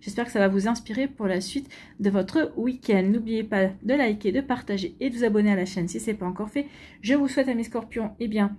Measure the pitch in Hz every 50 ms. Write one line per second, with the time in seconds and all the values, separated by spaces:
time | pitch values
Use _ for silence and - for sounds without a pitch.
0 | - - 202 - 240 240 - 226 202 190 190 196 190 214 233 226 - - 214 220
1 | 262 277 269 - 220 196 185 180 190 190 - 277 277 - - - - - - -
2 | 208 202 196 202 185 190 - 320 311 - - - 220 247 254 254 - - 226 196
3 | 185 190 202 233 226 226 226 220 220 220 220 202 190 190 190 196 - 208 247 294
4 | 285 233 208 208 - 208 185 254 269 269 254 240 - - 202 196 190 175 - -
5 | - 269 240 233 240 226 214 214 208 208 202 190 180 185 185 - 175 170 - 226
6 | 226 - 220 214 - 180 180 180 208 214 - 285 285 285 - - - - - -
7 | - 202 262 285 285 269 262 - 269 254 254 233 226 220 - 240 226 226 - 233
8 | 226 214 214 - 233 233 208 214 202 202 208